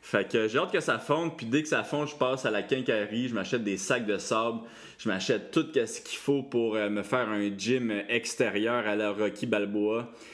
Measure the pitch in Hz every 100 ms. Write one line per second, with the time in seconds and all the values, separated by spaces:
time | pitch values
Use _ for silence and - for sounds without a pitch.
0 | - 107 95 120 110 123 190 190 151 113
1 | - 151 165 160 113 139 151 123 104 143
2 | 147 - 127 131 127 104 98 131 127 110
3 | 101 113 127 110 92 123 101 95 - 123
4 | 107 98 - 113 117 117 - - - -
5 | 113 92 - - - 165 156 - 110 -
6 | - - - 143 135 120 113 107 104 104
7 | 98 127 113 104 101 98 107 127 117 104
8 | 101 120 113 - 117 101 110 120 107 104
9 | 104 101 107 - 123 107 101 104 107 113
10 | 123 - -